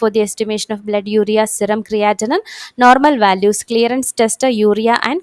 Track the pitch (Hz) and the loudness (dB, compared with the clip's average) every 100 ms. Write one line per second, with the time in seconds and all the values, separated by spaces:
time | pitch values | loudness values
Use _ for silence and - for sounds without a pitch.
0 | 220 214 208 - 214 214 - 208 208 208 | -2 0 -2 -4 -6 -6 -6 -10 -6 -6
1 | 202 214 208 214 214 - 202 214 214 214 | -2 0 0 0 0 -2 -2 -2 -4 -2
2 | 208 208 226 349 - - - - 247 262 | 0 0 -2 -2 -4 -14 -10 4 6 6
3 | 294 262 196 190 202 208 - 226 233 254 | 4 2 2 2 0 0 -2 -2 0 -2
4 | 247 - 226 - 262 220 208 208 226 240 | -4 -2 -2 0 -2 2 2 2 0 0
5 | 226 330 | -2 -6